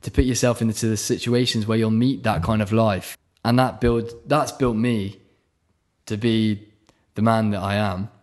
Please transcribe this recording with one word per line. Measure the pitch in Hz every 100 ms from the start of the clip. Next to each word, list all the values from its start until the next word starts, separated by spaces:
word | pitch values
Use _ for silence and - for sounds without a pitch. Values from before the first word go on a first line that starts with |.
to | -
put | - 131
yourself | 120 123 117
into | 113 107 113
the | 107
situations | - 120 - 120 123 117 107
where | 113
you'll | 110
meet | 110 123 135
that | 113 104
kind | 87 110
of | 101
life. | 110 113 95 - - _ _ 117
And | 123
that | 127 -
build, | 120 117 113 - -
that's | 143 131
built | - 127 110
me | 120 113 98 101 _ _ _ _ _ _ _ _ -
to | 107
be | 117 113 110 101 104 _ _ _ _ -
the |
man | 113 113 110
that | 101
I | 98 101
am. | 104 92 104 _